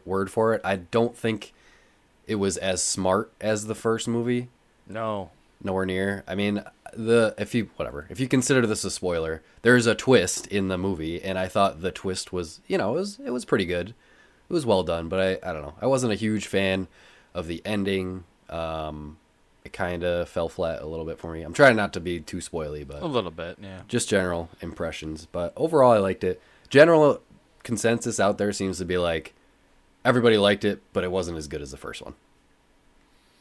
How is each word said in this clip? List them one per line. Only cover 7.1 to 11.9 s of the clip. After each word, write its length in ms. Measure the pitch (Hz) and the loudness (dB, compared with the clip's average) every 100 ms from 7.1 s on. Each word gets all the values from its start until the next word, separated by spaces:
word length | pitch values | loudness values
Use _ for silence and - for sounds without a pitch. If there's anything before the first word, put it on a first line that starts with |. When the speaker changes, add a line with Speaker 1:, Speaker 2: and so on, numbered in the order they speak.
| 117 110 - | 4 4 0
Speaker 1:
if 160 | 104 120 | -4 -2
you, 140 | 101 - | -4 -6
whatever, 280 | 64 71 78 | -8 -8 -10
if 100 | - | -6
you 80 | 131 | 0
consider 380 | 135 123 135 117 | 2 4 4 4
this 160 | 104 | 0
a 80 | 98 | -4
spoiler, 500 | - 92 85 80 80 - _ | -4 -2 -2 -2 -6 -10 _
there's 240 | 117 123 117 | 6 6 6
a 80 | 104 | 2
twist 520 | - 123 90 - - | 4 4 4 -2 -4
in 200 | 98 95 | -2 0
the 100 | 92 | 0
movie, 440 | 92 90 80 85 | -2 -2 -4 -6
and 160 | - 95 | -4 -4
I 80 | 92 | -2
thought 340 | 107 98 76 | 2 2 0
the 100 | 90 | -6